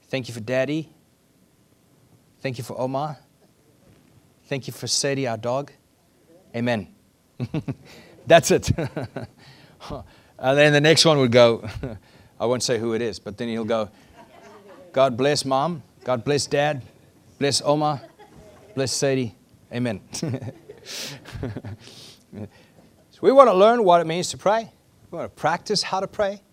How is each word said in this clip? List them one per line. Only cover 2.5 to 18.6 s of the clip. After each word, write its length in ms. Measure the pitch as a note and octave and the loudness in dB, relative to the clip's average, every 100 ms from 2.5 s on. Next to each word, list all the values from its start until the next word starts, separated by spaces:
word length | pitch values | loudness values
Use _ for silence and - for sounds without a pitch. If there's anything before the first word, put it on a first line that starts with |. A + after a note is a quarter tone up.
| B2 | -10
you 60 | |
for 160 | A#2+ G#2+ | -12 -8
Omar. 400 | C3 C3+ D3+ D3 _ _ _ _ _ _ _ _ _ _ _ _ _ | -6 -4 -6 -10 _ _ _ _ _ _ _ _ _ _ _ _ _
Thank 180 | C#3 A#2+ | -8 -8
you 80 | |
for 140 | B2 B2 | -12 -6
Sadie, 400 | - C#3+ C3+ C3 | -4 -2 -2 -4
our 100 | A2+ | -4
dog. 340 | A#2+ C3 C#3+ - _ _ _ _ _ - _ A#2+ | -4 -6 -6 -18 _ _ _ _ _ -20 _ -6
Amen." 320 | A#2+ A#2 F2 _ _ _ _ _ | -2 -2 -6 _ _ _ _ _
<laughs> 880 | A#2+ D#3 - - - - - - - | -8 -8 -8 -12 -14 -20 -20 -20 4
That's 260 | E3 - | 4 6
it. 200 | D#3+ - - | 0 0 -2
<laughs> 40 | D3 - B2+ - A2+ _ - - - - - C#3+ - - _ - | -2 -8 -10 -12 -14 _ -20 -20 -20 -20 -14 -14 -14 -20 _ -4
And 160 | B2+ C#3+ | 0 4
then 140 | D3+ | 6
the 80 | D3 | 6
next 240 | D3+ D#3 | 6 6
one 140 | E3 D3 | 6 4
would 160 | B2+ | 6
go, 340 | A#2+ A#2+ A2+ G#2 - C3 G#2+ | 8 8 6 -6 -10 -12 -12
<laughs> 380 | _ - - _ | _ -20 -20 _
I 60 | A#2 | -2
won't 180 | B2 | -2
say 160 | - A#2 | -2 -2
who 140 | A#2 | -2
it 80 | A2+ | -4
is, 180 | A#2 G2 | -4 -8
but 180 | - G2+ | -14 -10
then 120 | A#2+ | -8
he'll 160 | A2+ A2 | -6 -2
go, 240 | A2+ G#2 - - - - - - - - - - | -2 -4 -10 -20 -20 -20 -20 -20 -20 -20 -20 -8
"God 240 | - C3+ A#2 | 0 2 2
bless 260 | C#3 D3 | 0 0
Mom. 400 | C#3 C3 D#3 E3 - _ - | 0 -2 -2 -6 -14 _ -4
God 180 | B2+ | -4
bless 240 | B2 C#3+ - | 0 -2 0
Dad. 340 | C#3+ D3 C#3+ A#2 - _ _ _ _ | -2 -2 -4 -10 -20 _ _ _ _
Bless 240 | C#3 B2+ | -2 0
Omar. 400 | D3 D3+ D3+ C#3 - _ - - - - | 0 0 0 -4 -10 _ -20 -20 -20 -20